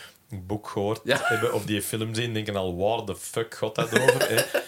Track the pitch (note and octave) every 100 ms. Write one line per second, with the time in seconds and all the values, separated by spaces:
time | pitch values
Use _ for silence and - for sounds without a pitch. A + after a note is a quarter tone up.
0 | - - - G2 F2+ G#2 - G#2+ G2+ A2
1 | - C3+ - G#2 A#2+ A2 G#2 G#2 - A2
2 | A2 A2 A#2 G#2+ G#2 G2+ F#2+ F2 G2+ A2+
3 | G#2 F2+ - A2+ - - A2 - A#2 B2+
4 | C3 A#2+ - A2 - -